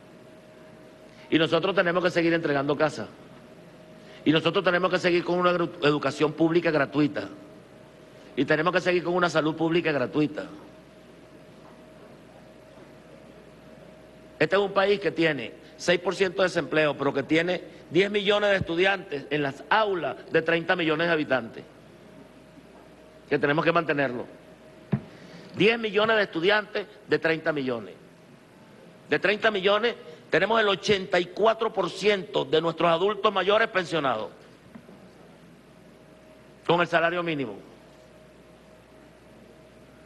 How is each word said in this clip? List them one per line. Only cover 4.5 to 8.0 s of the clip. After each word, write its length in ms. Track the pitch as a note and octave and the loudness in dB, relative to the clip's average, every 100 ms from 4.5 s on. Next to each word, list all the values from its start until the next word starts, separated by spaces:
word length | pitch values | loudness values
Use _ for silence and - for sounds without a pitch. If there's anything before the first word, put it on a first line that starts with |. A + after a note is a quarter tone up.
| F3+ | 0
tenemos 260 | F3+ F3 F3+ | 0 2 0
que 120 | F3+ | 0
seguir 240 | F3+ F3 | 2 0
con 120 | E3+ F3+ | 0 0
una 140 | F3+ | 2
gru-, 340 | F3 E3+ - | 0 -2 0
educación 480 | C#3+ D3 C#3+ C3+ D3+ | 0 2 -2 0 0
pública 380 | D#3 E3 E3+ E3 | 2 2 2 2
gratuita. 540 | D3+ C3+ C#3+ D3 G#2 G2+ - - - - - - - | 0 0 2 0 0 -10 -12 -20 -20 -20 -20 -20 -20